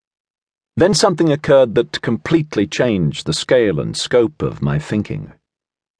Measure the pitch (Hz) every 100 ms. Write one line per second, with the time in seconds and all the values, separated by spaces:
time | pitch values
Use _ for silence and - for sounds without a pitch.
0 | _ _ _ _ _ _ _ - 175 202
1 | 208 170 170 143 - 139 123 110 120 -
2 | - 117 - 165 151 107 101 - 127 98
3 | 78 - - 78 - 131 107 76 57 -
4 | - 123 117 - 71 57 69 73 - 107
5 | 101 52 - - _ _ _ _ _